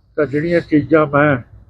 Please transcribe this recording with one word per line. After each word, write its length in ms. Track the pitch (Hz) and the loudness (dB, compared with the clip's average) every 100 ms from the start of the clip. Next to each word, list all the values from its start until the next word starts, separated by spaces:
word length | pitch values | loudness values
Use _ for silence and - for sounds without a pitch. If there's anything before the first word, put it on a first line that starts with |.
| _ - | _ -6
ਤਾਂ 80 | 143 | -4
ਜਿਹੜੀਆਂ 340 | 143 165 170 | -4 -2 -2
ਚੀਜ਼ਾਂ 460 | - 156 127 156 151 | 0 -2 2 2 2
ਮੈਂ 300 | 143 151 135 - - - | 2 2 0 -6 -20 -20